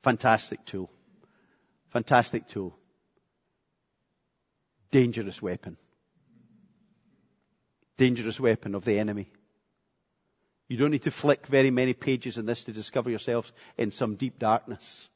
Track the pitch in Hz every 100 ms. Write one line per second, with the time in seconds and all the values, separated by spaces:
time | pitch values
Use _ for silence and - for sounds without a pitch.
0 | 135 117 123 110 - - - 98 92 _
1 | _ _ _ _ _ _ _ _ _ 120
2 | 117 127 120 117 - 107 92 - _ _
3 | _ _ _ _ _ _ _ _ _ _
4 | _ _ _ _ _ _ _ _ 101 139
5 | 123 117 98 - 98 90 - 78 _ _
6 | _ _ _ _ _ _ _ _ _ _
7 | _ _ _ _ _ _ _ _ _ -
8 | 131 120 110 110 123 110 110 98 104 104
9 | 107 104 95 _ _ _ _ _ _ _
10 | _ _ _ _ _ _ _ 123 147 147
11 | 156 - 147 139 - 139 135 127 127 120
12 | - 131 127 117 110 117 - 107 104 131
13 | 120 110 - 117 - _ - - 113 -
14 | 117 101 131 - 110 113 - - - -
15 | -